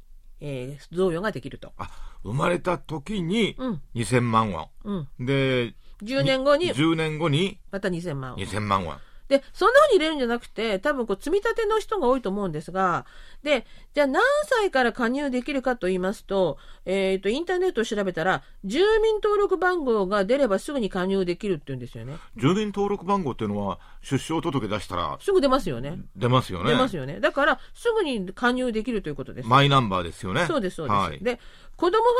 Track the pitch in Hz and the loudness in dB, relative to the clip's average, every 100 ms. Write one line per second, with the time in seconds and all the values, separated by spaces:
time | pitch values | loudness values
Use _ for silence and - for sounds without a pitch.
0 | - - - - 151 135 127 143 - 165 | -20 -20 -20 -14 -10 -8 -8 -12 -8 0
1 | 190 165 214 135 123 - - - 90 - | 0 0 -4 -6 -10 -14 -14 -12 -10 -10
2 | - - 92 127 175 180 180 175 - 156 | -12 -10 -6 0 2 2 0 -2 -4 -8
3 | 139 208 165 220 190 - 254 175 - 117 | -6 -4 0 2 0 -2 -6 -6 -6 -4
4 | 110 123 120 113 110 82 78 - 208 196 | 2 2 4 2 2 -2 -8 -12 -6 -6
5 | 139 - 123 139 135 127 117 - - - | -6 -8 -2 0 2 0 -2 -6 -18 -14
6 | 208 269 269 262 269 294 349 123 160 160 | -4 0 2 2 4 4 4 2 2 2
7 | 160 151 165 143 190 - - 196 196 175 | 0 0 0 2 0 -4 -10 -6 -4 -4
8 | 175 139 131 117 95 98 104 98 85 71 | -6 -8 -8 -8 -6 -4 0 0 0 -8
9 | - - - 277 - - 381 539 605 403 | -14 -12 2 2 2 2 6 8 8 6
10 | 311 302 240 240 - - 226 190 294 285 | 4 0 -2 -2 -6 -6 -2 0 0 -2
11 | 226 196 - 392 453 453 415 440 - 415 | -2 -2 0 0 0 0 0 0 0 0
12 | 254 262 196 196 196 151 165 185 190 156 | 2 2 0 -2 -2 -4 -6 0 2 0
13 | - - - - 294 269 - - - - | -4 -18 -18 -8 0 0 -2 -18 -6 2
14 | 285 294 494 587 587 494 392 262 240 - | 2 4 4 2 2 2 2 2 2 0
15 | 233 269 285 247 247 277 262 247 180 185 | -2 0 -2 -2 -2 -2 -2 -2 0 0
16 | 185 220 - 196 175 - - - - 196 | -2 -4 -2 0 0 -2 -12 -12 -4 0
17 | 190 190 196 254 339 359 370 294 214 208 | 2 0 0 -2 0 0 0 0 -2 -2
18 | 190 175 175 160 - - 196 254 403 440 | -2 0 0 0 -2 -12 -4 2 4 4
19 | 440 427 427 415 403 359 359 359 269 220 | 4 2 2 2 2 2 2 2 2 2
20 | 185 208 190 269 262 196 - 285 196 190 | 2 2 2 4 4 2 -2 -4 -2 -2
21 | 185 196 180 175 208 165 - 131 120 117 | 0 0 0 -2 -2 -4 -4 -10 -10 -12
22 | 117 156 - 120 127 190 214 202 202 202 | -12 -12 -12 0 2 2 0 0 0 -2
23 | 175 202 151 110 107 101 101 90 - - | 0 0 0 -2 -2 -2 -2 -6 -10 -16
24 | - 131 - 160 170 143 107 104 - 90 | -2 -2 0 -2 0 -2 -2 -4 -4 -4
25 | 82 71 - 370 269 254 - 117 139 175 | -4 -4 2 4 4 2 0 -6 -8 -10
26 | - 190 123 127 - 87 104 254 262 151 | -12 -2 2 2 2 -2 2 2 2 -2
27 | 131 185 285 277 302 269 - - 480 440 | -8 -2 -2 2 0 0 -4 -6 0 0
28 | 320 240 185 - 247 254 254 220 214 220 | 0 -2 -6 -2 0 0 -2 -2 -4 -4
29 | 156 139 135 - 113 131 139 139 117 92 | -6 -8 -10 -8 4 6 6 4 4 0
30 | 85 - 92 113 170 311 - - 151 101 | -2 -6 -4 -2 0 -2 -4 -6 0 0
31 | 90 73 220 - - - - - 349 427 | 0 -4 -6 -6 -10 -20 -16 -2 2 4
32 | 466 480 | 4 4